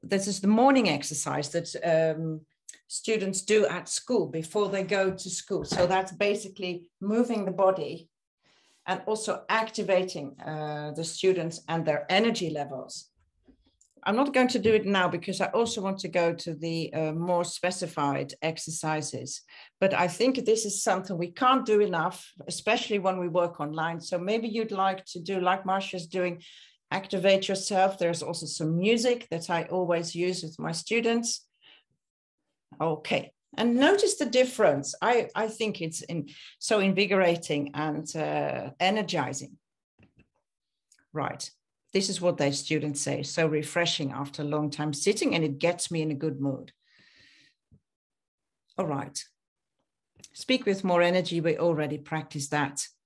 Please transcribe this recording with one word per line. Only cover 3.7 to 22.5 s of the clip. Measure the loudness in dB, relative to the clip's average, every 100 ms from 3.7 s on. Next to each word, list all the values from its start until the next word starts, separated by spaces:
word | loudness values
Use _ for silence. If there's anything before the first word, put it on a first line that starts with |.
| 0 -4
school | -8 0 0 0
before | -4 -4 -2 0
they | 0
go | 0 2 0
to | -2 -8
school. | -8 -4 -4
So | -2 0 2
that's | 2 0
basically | 0 0 0 -4 -8 -6 -6 -10 _
moving | -2 2 2 0 -2
the |
body | 4 4 4 -4 -10 -16 _ _ _ _ _ _ _ -6
and | -4 -2
also | -4 -2 -6 0
activating, | 0 0 -4 2 2 2 -6 -10 -12
uh, | -10 -8 -6 -6 -6 -6
the |
students | -8 0 2 2 0 -6 -4
and | -2 0
their | 0 2
energy | 4 4 2 -2
levels. | -4 -6 -8 -12 -16 -18 _ _ _ _ _ _ _ _ _ -2
I'm | 2
not | 2
going | 4 4
to | 4
do | 4
it | 4 4
now | 2 2
because | 0 -4 -2
I | 0
also | 2 0 0
want | -4 -4
to | -2
go | 2 2
to | 0 -6 -6
the, | -4 -2 -2 -2
uh, | -2
more | -2 0 0 0
specified | -2 -4 -2 -6 -2 0 0 -4 -4
exercises. | -4 -4 -8 -6 -2 -2 -4 -8 -10 -12 _ -20 -20 _
But | 0
I | 2 0
think | 2 0 2 2
this | 2 0
is | -2
something | 0 0 0 -6
we | -6
can't | 0 4 4
do | 4 4
enough, | 4 2 -2 -4 -18 -16
especially | -10